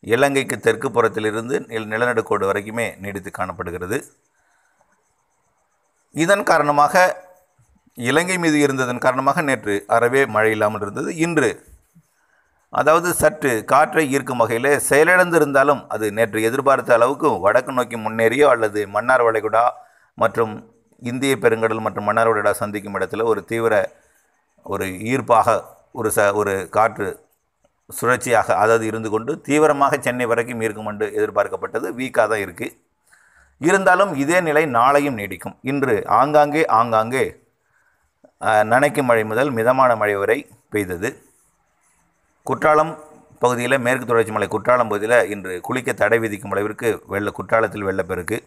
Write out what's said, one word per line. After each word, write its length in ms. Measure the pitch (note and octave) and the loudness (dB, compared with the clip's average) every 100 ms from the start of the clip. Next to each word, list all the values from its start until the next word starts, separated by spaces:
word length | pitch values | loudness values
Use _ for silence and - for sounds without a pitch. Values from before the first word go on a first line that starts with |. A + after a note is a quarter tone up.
இலங்கைக்கு 520 | - A#2 C#3 C3+ C3 G2+ | -2 2 2 2 -2 0
தெற்கு 300 | - A2 C3+ | 0 0 -2
புறத்திலிருந்து 640 | A#2 A2+ G#2 G#2+ G#2+ A2+ D#3 - | 0 0 0 -4 -4 -4 -6 -6
நில-, 200 | A2+ G#2+ | -10 -6
நிலநடுக்கோடு 580 | A2 B2 A2+ A2 G#2 F#2+ | -2 0 -2 -2 -2 0
வரைக்குமே 380 | G2 G#2 A2+ A2 - | -2 -4 -6 -6 -8
நீடித்து 320 | G2+ G2+ F#2+ | -12 -12 -12
காணப்படுகிறது. 680 | - F#2 F2+ F2+ E2+ F2+ B2 - _ _ _ _ _ _ _ _ _ _ _ _ _ _ _ _ _ _ _ _ | -10 -10 -8 -10 -10 -6 -6 -8 _ _ _ _ _ _ _ _ _ _ _ _ _ _ _ _ _ _ _ _
இதன் 300 | C3+ E3 G3+ | -4 0 0
காரணமாக, 500 | G3+ E3 D3 D3 D3 F#3 F3+ - - _ _ _ _ _ _ - | 2 2 2 4 4 4 2 0 -12 _ _ _ _ _ _ -8
இலங்கை 380 | A#2+ C#3 F3+ F#3 | 0 0 2 0
மீது 200 | E3+ D3+ | 2 2
இருந்ததன் 420 | C#3+ C3+ B2 B2 C3+ | 2 0 -4 0 0
காரணமாக 360 | B2+ C3+ C#3+ | 0 0 0
நேற்று 320 | D3+ B2+ G2+ G2+ - | -2 -2 -2 -4 0
அறவே 360 | A#2 A#2 C3 C3 | 2 2 2 2
மழை 240 | G#2+ A2 | 2 0
இல்லாமல் 300 | G#2+ G#2 G#2+ | 2 -2 -2
இருந்தது. 300 | G2+ A2 E3 E3 | -8 -8 -8 -4
இன்று, 340 | E3 D#3+ B2 F2+ - - _ _ _ _ _ _ _ _ _ | -2 0 0 -2 -14 -20 _ _ _ _ _ _ _ _ _
அதாவது 420 | - C3+ E3 F3 | -2 2 2 2
சற்று 500 | D#3+ D#3 D3+ C#3+ A2 | 0 0 0 -2 -2
காற்றை 420 | - C3 D#3 C#3+ D3+ | 2 2 2 0 0
ஈர்க்கும் 300 | C3+ C3 B2 | -2 -2 0
வகையிலே 280 | A2 A#2 C3+ C#3+ | 0 0 2 0
செயலிழந்திருந்தாலும், 1040 | - C#3+ D#3+ F#3 F3 E3 D3 C3+ C#3 C#3 - | 2 4 6 4 4 2 4 4 4 2 -2
அது 240 | G#2+ G#2+ | -4 -4
நேற்று 280 | G#2 A2+ A2 | 0 0 2
எதிர்பார்த்த 520 | A2 B2 C#3 C3 A#2 | 0 0 2 2 4
அளவுக்கு 460 | A#2 A#2+ C#3 D#3 A2 | 4 4 2 0 2
வடக்கு 320 | F#2 A#2 B2+ | 2 2 0
நோக்கி 240 | C3 A2+ A#2 | -4 -4 -4
முன்னேறியோ 520 | G#2+ A2 A2+ B2 D3 | -6 0 2 4 4
அல்லது 400 | A#2+ A2 G#2 G2+ | 4 2 -2 -4
மன்னார் 340 | G#2 A#2+ C3 | -4 0 2
வளைகுடா 440 | A#2 A2+ G#2+ A2 A#2+ - - _ _ | 4 2 0 2 0 -2 -20 _ _
மற்றும் 400 | - A2 G#2+ A2+ G#2 - _ _ _ | -2 -2 0 -4 -4 -16 _ _ _
இந்திய 320 | A#2+ B2+ C#3 C3+ | -10 -4 -2 2
பெருங்கடல் 500 | B2 A2+ A2+ A2 G#2+ | 2 2 0 -2 -4
மற்றும் 180 | G2 | -4
மன்னார் 240 | G#2+ G#2+ A2+ | -2 0 2
வளைகுடா 240 | G#2+ G#2 | 2 0
சந்திக்கும் 460 | - G#2 G#2 G2+ G2 | -2 -4 -8 -8 -6
இடத்துல 260 | F#2 G#2 | -6 -2
ஒரு 180 | A2+ G#2 | -2 -2
தீவிர, 300 | F2+ A2+ A2+ G#2+ F#2 _ _ _ _ _ _ _ - | -2 -2 0 0 -2 _ _ _ _ _ _ _ -12
ஒரு 200 | G2 F#2+ | -8 -8
ஈர்ப்பாக, 760 | F#2 G#2+ C3 A#2 A#2 G#2 G#2+ - - _ | -8 -6 -6 2 2 4 0 -4 -20 _
ஒரு 180 | - G#2+ G#2+ | -6 -2 2
ச-, 180 | G2+ | 0
ஒரு 340 | G#2 G2+ G2 F2+ | 2 -2 -2 -4
காற்று 560 | G#2+ A2+ G2+ G2 - _ _ _ _ _ _ _ | 0 0 -2 -8 -8 _ _ _ _ _ _ _
சுழற்சியாக, 580 | - A#2 B2 B2 A2+ G2 | -6 -2 -2 0 0 2
அதாவது 300 | G2 G#2+ A#2 A2 | 2 4 2 0
இருந்து 220 | A2+ A2 | -6 -4
கொண்டு 300 | G#2+ A#2 - | -4 -4 -8
தீவிரமாக 580 | - D3 D#3 C#3+ C#3 D3 | -2 2 4 4 0 0
சென்னை 260 | C3+ B2 B2 | -4 -4 -2
வரைக்கும் 340 | A2+ A#2 A#2+ | -2 -2 -4
இருக்கும் 260 | A2 G#2+ G#2+ | -6 -6 -10
என்று 200 | G#2 G#2+ | -6 -6
எதிர்பார்க்கப்பட்டது. 720 | G#2 G#2+ G#2 G2+ F#2 G2 A2+ E3 | -2 -2 0 -2 -4 -8 -6 -8
வீக்காக 340 | B2 C3 B2+ A2 | -8 -6 0 0
தான் 140 | A2 | 0
இருக்கு. 220 | F#2+ E2 A#2+ _ _ _ _ _ _ _ _ _ | -6 -10 -12 _ _ _ _ _ _ _ _ _
இருந்தாலும் 520 | D3+ G3 F#3+ F3+ G3 | 0 2 4 4 2
இதே 240 | C#3+ C#3 F3 | 0 0 2
நிலை 220 | E3+ D3 D#3+ | 2 0 2
நாளையும் 520 | A#2 B2+ C#3+ C#3+ A#2+ | 2 4 2 -2 -4
நீடிக்கும். 360 | G2+ F#2+ - - | -8 -10 -14 -12
இன்று 340 | B2 C#3 C3+ G#2 - | -6 -4 0 -2 2
ஆங்காங்கே, 540 | G#2+ C#3 D3+ D3 D3 D#3+ | 2 4 4 2 2 2
ஆங்காங்கே, 560 | A2 A#2+ A2 A2+ C3 G2 - _ _ _ _ _ _ _ _ _ _ | 2 2 0 0 -2 -4 -6 _ _ _ _ _ _ _ _ _ _
அ, 80 | G2+ G#2+ | 0 2
நனைக்கும் 440 | G#2+ A#2+ C#3+ A2+ C3 | 4 2 2 0 0
மழை 120 | A#2 | 0
முதல் 260 | G#2+ A2 C#3+ | 0 -2 -2
மிதமான 460 | A#2+ A2+ C3 C3 A2 | 0 0 4 4 2
மழை 200 | G#2 G2+ | 0 0
வரை 220 | G2+ B2 - _ _ | 0 -2 -4 _ _
பெய்தது. 400 | G#2+ F#2+ F2 G#2+ D#3 _ _ _ _ _ _ _ _ _ _ _ _ - | -4 -4 -4 -6 -8 _ _ _ _ _ _ _ _ _ _ _ _ -8
குற்றாலம் 460 | B2+ D#3 D3+ D#3+ E3 - - _ _ | -2 2 2 2 -4 -18 -20 _ _
பகுதியில, 380 | B2 A#2+ A#2+ C3+ | -2 0 0 0
மேற்கு 260 | A#2+ B2+ B2 | 0 -2 0
தொடர்ச்சி 260 | A#2 A2 | 0 0
மலை 160 | G#2+ G2+ | -2 -4
குற்றாலம் 420 | G#2+ - B2 A2+ | -2 2 2 2
பகுதியில 320 | G#2 G#2+ A#2+ | -2 2 2
இன்று 300 | F#2+ G#2 F#2 F2+ | 2 -4 -8 -10
குளிக்க 320 | - B2+ B2 | -6 -6 -4
தடை 260 | - G#2 A#2 | -2 0 2
விதிக்கும் 320 | A2+ G2+ A2+ | 0 -6 -6
அளவிற்கு 400 | G2 G#2 G#2 A#2+ F#2 - | -4 -4 -4 -4 -4 -6
வெள்ள-, 240 | G2 G2+ | -6 -6
குற்றாலத்தில் 540 | - F#2 A2+ A2 A2 G2 | -8 -2 0 0 -2 -6
வெள்ளப்பெருக்கு 520 | F#2+ F2+ F2+ E2 D#2+ | -4 -4 -6 -4 -8